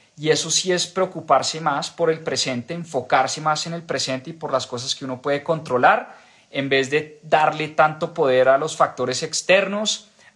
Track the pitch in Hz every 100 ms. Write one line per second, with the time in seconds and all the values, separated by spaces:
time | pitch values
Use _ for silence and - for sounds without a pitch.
0 | _ - 151 147 165 - 185 180 - 185
1 | 185 165 - 135 - 160 160 143 175 -
2 | 165 160 160 131 143 123 120 170 165 139
3 | - 139 135 156 156 151 170 170 165 139
4 | 139 131 143 - 147 131 - 120 135 -
5 | 131 120 143 143 156 160 - 123 147 220
6 | - - _ _ _ 147 135 135 127 147
7 | 151 - 156 156 147 151 151 160 156 151
8 | 165 - 139 127 127 139 156 - 147 -
9 | 123 127 160 - - 190 190 208 214 -
10 | - _ _